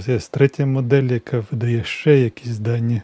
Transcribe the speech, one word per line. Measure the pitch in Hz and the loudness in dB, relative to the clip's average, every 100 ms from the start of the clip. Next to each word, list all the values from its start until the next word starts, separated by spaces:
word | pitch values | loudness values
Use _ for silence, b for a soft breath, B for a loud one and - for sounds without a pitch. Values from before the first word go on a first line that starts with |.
| 98 | 0
є | 120 - | -4 -2
третя | 139 139 - 139 | 2 2 2 -2
модель, | 131 123 139 | -2 2 2
яка | 131 123 - 123 104 | 2 -2 -2 -6 -4
видає | 117 120 117 | -4 -2 -2
ще | - - 156 143 | -4 -2 4 4
якісь | 120 - 123 113 | 4 -4 -8 -6
дані. | 107 117 117 117 | -4 -2 0 -2